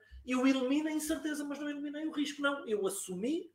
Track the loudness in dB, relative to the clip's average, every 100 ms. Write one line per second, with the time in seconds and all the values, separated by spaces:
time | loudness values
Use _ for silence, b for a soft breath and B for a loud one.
0 | B B -2 4 6 6 4 2 2 -2
1 | -2 -2 -2 -4 -4 -4 -6 -6 -6 -4
2 | -4 -2 -2 0 0 0 -2 0 0 -2
3 | -6 -2 0 0 -4